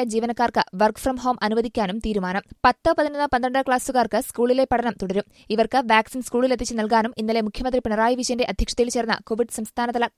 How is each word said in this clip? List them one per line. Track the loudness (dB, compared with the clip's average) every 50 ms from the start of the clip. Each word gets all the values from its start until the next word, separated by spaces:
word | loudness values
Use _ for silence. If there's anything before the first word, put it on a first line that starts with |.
| 2
ജീവനക്കാർക്ക് | 0 0 -2 -2 -2 0 0 0 2 2 0 0 0 2 2
work | 2 2 2 0
from | -2 -2 -2 0
home | -2 -2 -2 0
അനുവദിക്കാനും | 0 0 0 0 0 0 -2 -2 -2 -2 -4 -4
തീരുമാനം. | -4 -2 -2 -2 -2 -2 -4 -4 -6 _ -4 2
പത്ത്, | 2 2 2 4 2 2
പതിനൊന്ന്, | 2 4 2 0 0 -2 0 0
പന്ത്രണ്ട് | 0 0 0 0 0 0
ക്ലാസ്സുകാർക്ക് | 2 2 0 0 0 0 0 0 0 2 0 -2 -4
സ്കൂളിലെ | -4 -2 0 2 2 4 2 2
പഠനം | 2 0 0 0 -2 -4
തുടരും. | -4 -4 -4 -2 -2 -4 -4 _ _ _ -2
ഇവർക്ക് | 0 0 0 2 2 0 2
വാക്സിൻ | 4 4 4 4 2 -4 -10
സ്കൂളിലെത്തിച്ച് | -8 -4 0 0 2 2 0 -2 -2 -4 -4
നൽകാനും | -4 -2 2 2 2 2 0 -4 -4
ഇന്നലെ | -4 -2 0 0
മുഖ്യമന്ത്രി | -2 -2 -4 -6 -4 -2 -2 -2
പിണറായി | 0 0 0 2 2 2 0
വിജയന്റെ | 0 -2 -2 -2 -2 -2
അധ്യക്ഷതയിൽ | -2 -2 -2 -2 -2 0 0 0 0
ചേർന്ന | 0 -2 -2 -2 -2 -4
കോവിഡ് | -4 -4 -4 -2 -2 -4 -6
സംസ്ഥാനതല | -8 -10 -8 -6 -4 -4 -2 -2 -2 -2 -2 -4